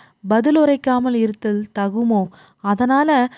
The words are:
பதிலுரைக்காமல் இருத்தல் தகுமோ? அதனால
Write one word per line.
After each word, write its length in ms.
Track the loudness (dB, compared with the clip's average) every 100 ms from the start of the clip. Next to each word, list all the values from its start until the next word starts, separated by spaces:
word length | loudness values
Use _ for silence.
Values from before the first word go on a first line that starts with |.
| _ _ -2
பதிலுரைக்காமல் 840 | 0 2 4 2 2 0 -2 0
இருத்தல் 520 | 0 -2 -2 -4 -4 -6 -6
தகுமோ? 500 | -4 -2 0 0 -2 -8 -20 _
அதனால 720 | -4 -2 0 2 2 2 0